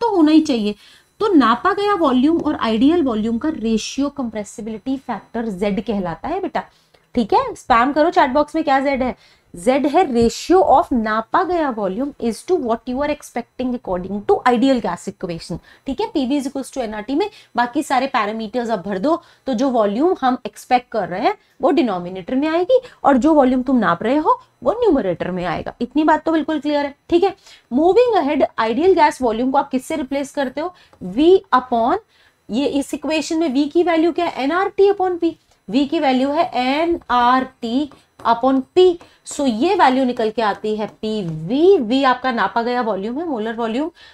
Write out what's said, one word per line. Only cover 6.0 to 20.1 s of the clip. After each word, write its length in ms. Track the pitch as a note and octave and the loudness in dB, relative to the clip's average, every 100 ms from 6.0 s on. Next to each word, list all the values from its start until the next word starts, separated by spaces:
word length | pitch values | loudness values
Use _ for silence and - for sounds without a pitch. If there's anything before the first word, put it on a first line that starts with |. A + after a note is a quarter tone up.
| F3 D#3+ - | -4 -6 -6
है 140 | F#4 | -6
बेटा। 220 | F#4 - - _ _ _ _ - | -4 -6 -10 _ _ _ _ -4
ठीक 180 | G#3 | 2
है, 200 | G#4 C5 F4 | 2 0 -6
स्पैम 380 | - A#3 B3+ | 2 2 4
करो 160 | D4+ D#4 | 2 2
चैट 200 | F4 C#4+ | 4 2
बॉक्स 240 | C#4 D4 D#4+ | 2 0 -2
में, 80 | |
क्या 160 | D4+ C4+ | 0 0
जेड 220 | C#4 C4+ | 0 -2
है? 120 | B3+ - _ _ _ | -2 -6 _ _ _
जेड 320 | F3 F#3 C#4 C#4 | -4 0 2 2
है 160 | D4+ F4+ | 2 2
ratio 520 | A#3+ A#3 - - F4+ - | 2 2 0 2 4 6
of 220 | C4+ F4 | 4 4
नापा 480 | B3+ A3 G#3+ A3+ - | -2 -2 -4 -2 -2
गया 260 | F#4 F4 D4 A3 | 0 0 -2 -2
volume 340 | G3 F#3+ C#4 - | -4 -4 -6 -6
is 160 | A#3 A3 - | -6 -6 -4
to 80 | F4+ | -2
what 280 | B3 A#3 - | -2 -4 -4
you 140 | B3 | -4
are 60 | D4 | -4
expecting 600 | D4 - B3 - - B3+ A#3+ | -6 -8 -10 -10 -6 -6 -6
according 440 | - F3+ F#3 G3+ G3+ | -6 -6 -6 -6 -2
to 60 | G4+ B3+ | 0 2
ideal 340 | B3 C4+ B3+ | 4 4 2
gas 260 | G3+ F3 - | -2 -6 -10
equation। 500 | - F3+ E3 - E3 - _ - | -10 -10 -10 -10 -12 -12 _ -10
ठीक 140 | C4+ | -6
है, 60 | A4+ | -4
पीवी 320 | E4 B3 C#4+ | -2 -2 -2
is 80 | C4+ | -4
equals 240 | C#4 B3 | -8 -8
to 80 | C4+ | -8
एनआरटी 340 | A3 G#3+ G#3 C#4+ | -8 -8 -4 -2
में 140 | G#4 - _ A#3 | -2 -6 _ -4
बाकी 280 | A#3+ D4 | -2 -2
सारे 240 | - C4 - | -2 -2 0
पैरामीटर्स 600 | - G#3 A3 G#3+ B3 A#3 | -2 -2 -4 -6 -4 -2
आप 180 | G#3+ F3+ | -4 -4
भर 100 | F#3+ | -2
दो, 160 | C4 E4 - _ - | 0 -2 -4 _ -6
तो 60 | |
जो 160 | G#3+ C4+ | -2 0
वॉल्यूम 460 | A#3+ G#3 G3+ E4+ | 2 0 2 0